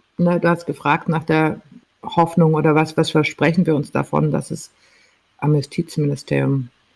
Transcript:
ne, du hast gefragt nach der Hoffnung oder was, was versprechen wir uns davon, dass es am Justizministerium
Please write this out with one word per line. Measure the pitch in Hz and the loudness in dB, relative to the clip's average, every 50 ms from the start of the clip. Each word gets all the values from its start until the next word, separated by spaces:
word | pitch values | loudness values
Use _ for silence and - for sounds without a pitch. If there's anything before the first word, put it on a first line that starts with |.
| _ _ _ | _ _ _
ne, | - 175 175 175 170 | -2 0 0 0 2
du | 170 170 | 2 0
hast | 175 170 - | 0 0 -2
gefragt | - 147 - - 143 151 - - - | -8 -10 -4 -2 0 0 0 0 -2
nach | 160 160 160 | -4 -4 0
der | - 160 156 156 156 - - - - - - _ _ _ _ - | 0 2 2 2 0 -2 -4 -12 -20 -20 -20 _ _ _ _ -14
Hoffnung | - - 175 165 165 - 180 165 156 160 | -4 0 0 0 2 4 4 4 4 4
oder | 151 147 160 147 | 2 2 2 2
was, | 156 160 160 - | 2 2 0 0
was | - 160 - | -2 -2 2
versprechen | - 156 151 143 - - 151 151 165 180 170 | 2 0 0 0 -2 0 0 0 2 2 2
wir | 160 156 | 2 0
uns | 139 151 - | 0 -2 -2
davon, | - 139 139 - - 151 151 151 | -4 -4 -4 -2 -2 0 0 0
dass | 143 143 143 - - | -2 -2 -4 -6 -10
es | - - - _ _ _ _ _ _ _ _ _ _ _ _ _ _ | -12 -12 -18 _ _ _ _ _ _ _ _ _ _ _ _ _ _
am | - 147 151 | 0 0 0
Justizministerium | 147 135 - - - 165 - - 156 147 143 143 135 - - 143 139 135 135 139 139 127 120 - _ _ _ _ | 0 0 -4 -6 -6 -6 -4 -4 -2 -2 -2 -2 -6 -6 -4 -2 0 0 0 0 -2 -4 -8 -14 _ _ _ _